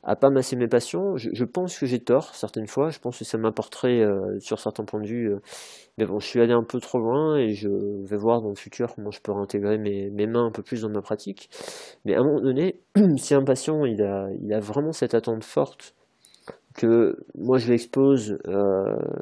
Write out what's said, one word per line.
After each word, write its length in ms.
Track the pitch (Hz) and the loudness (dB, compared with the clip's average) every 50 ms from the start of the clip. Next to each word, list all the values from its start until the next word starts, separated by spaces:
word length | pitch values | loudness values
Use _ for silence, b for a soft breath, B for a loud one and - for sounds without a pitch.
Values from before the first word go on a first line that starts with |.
| - | 0
à 100 | - - | -2 0
pas 140 | - - 135 | 4 4 4
masser 260 | 139 135 123 - - | 6 4 2 0 0
mes 120 | 123 120 117 | -2 0 2
passions. 500 | 117 120 117 - - 170 190 202 190 127 | 2 2 0 0 -4 -4 -2 -2 -4 -4
Je, 120 | 113 - 90 | -6 -6 -4
je 100 | - 123 | -2 -4
pense 340 | - - 180 180 180 - - | -2 -2 -4 -4 -4 -4 -4
que 80 | - 127 | -2 -2
j'ai 120 | 123 120 | -2 -2
tort 360 | 120 - 123 139 151 - - | 2 4 2 2 2 0 -10
certaines 320 | - - 104 - 117 110 107 | -10 -10 -8 -6 -8 -8 -6
fois, 240 | - 131 143 160 | -2 -2 -2 -2
je 80 | 151 - | -2 -6
pense 180 | _ 120 123 - | _ -8 -8 -8
que 60 | 110 | -10
ça 120 | - - 113 | -6 -4 0
m'apporterait, 640 | 110 110 110 - 110 - - - - 127 123 120 | 0 0 0 -2 -8 -8 -8 -2 0 2 4 4
euh, 380 | 110 107 101 98 95 95 98 101 | 4 4 2 0 -2 -4 -6 -6
sur 200 | - - 110 - | -6 -6 -6 -4
certains 260 | - 117 - - 110 | -4 -6 -6 -6 -10
points 160 | 107 - 107 | -6 -6 -8
de 60 | 107 104 | -6 -6
vue, 240 | 113 120 117 107 | -6 -4 -2 -2
euh, 100 | 101 101 b b b b b b b b b b b - | -2 -4 b b b b b b b b b b b -2
mais 80 | 107 | -2
bon, 140 | 90 92 104 | -2 -2 -4
je 80 | - - | -6 -2
suis 120 | - 123 | 4 4
allé 140 | 117 117 120 | 4 6 6
un 100 | 120 113 | 2 2
peu 160 | 113 - 127 | 0 -6 -6
trop 200 | - - - 127 | -6 -2 -2 0
loin 380 | 110 113 123 143 156 156 156 147 | 0 2 2 2 2 2 2 2
et 160 | 127 107 107 | 2 0 0
je 160 | 98 104 101 | -2 -2 -2
vais 480 | 101 98 101 101 104 98 98 95 104 104 | -2 -2 -2 -4 -6 -6 -6 -6 -6 0
voir 240 | 101 113 117 120 | 2 2 2 2
dans 80 | 110 107 | 2 -4
le 60 | 101 | -6
futur 380 | - - 95 - - 120 117 - | -8 -12 -18 -6 -6 -6 -6 -6
comment 160 | - 107 104 | -10 -10 -10
je 100 | 104 - | -12 -10
peux 100 | _ - | _ -6
réintégrer 460 | 101 101 101 98 - 104 101 104 107 107 | -4 -4 -4 -2 -2 -2 0 0 0 0
mes, 320 | 107 104 101 98 98 101 | 0 -4 -4 -4 -6 -6
mes 160 | 101 104 104 110 | -2 -2 -2 0
mains 180 | 113 120 120 | 2 0 0
un 60 | 117 | 0
peu 100 | 110 - | -2 -6
plus 220 | 101 - - 117 110 | -10 -8 -6 -6 -4
dans 60 | 107 | -4
ma 120 | 107 104 | -4 -6
pratique. 480 | 95 - 110 104 - 101 98 - - _ B B B B B B B B B B _ | -4 -4 -6 -6 -6 -12 -14 -14 -16 _ B B B B B B B B B B _
Mais 80 | 110 92 | 0 2
à 40 | - | 4
un 40 | 127 | 4
moment 180 | 147 151 143 | 4 2 2
donné, 380 | 104 135 127 131 165 190 - - _ _ _ | 2 0 0 2 0 -2 -2 -6 _ _ _
<clears throat> 220 | 196 214 185 151 131 | 6 6 6 6 4
si 160 | - - 151 | 2 2 4
un 100 | 139 135 | 4 4
patient, 420 | 135 131 127 - - 156 156 147 | 4 0 0 0 -2 0 0 0
il 160 | 127 110 101 107 | 0 2 2 0
a, 260 | 98 98 98 98 98 98 - | 0 0 -4 -4 -6 -8 -8
il 120 | - 104 104 | -4 -2 -2
a 60 | 107 | -2
vraiment 320 | 104 104 110 143 147 156 | -2 -2 -4 -2 -2 -2
cette 240 | 165 - 135 120 - | -2 -2 -2 2 2
attente 280 | 113 110 - 113 110 107 | 0 0 0 -4 -4 -6
forte 520 | - - 156 143 - - _ - - _ _ _ _ _ b b b b b b b b b b _ _ | -4 -2 -2 -2 -2 -4 _ -20 -20 _ _ _ _ _ b b b b b b b b b b _ _
que 420 | - - 113 113 117 113 - - - - _ - - | 0 2 4 6 6 4 4 0 -4 -10 _ -14 -8
moi 200 | 87 120 131 127 | 0 2 2 2
je 140 | 113 117 | 4 4
l'expose, 680 | 120 120 120 - - 135 135 139 139 131 110 104 101 - - - | 2 2 2 -2 0 4 6 6 6 4 2 -2 -6 -6 -6 -4
euh, 500 | 95 98 101 98 95 95 98 104 53 - - - - - | -2 0 2 2 2 2 0 0 -2 -2 -4 -4 -6 -6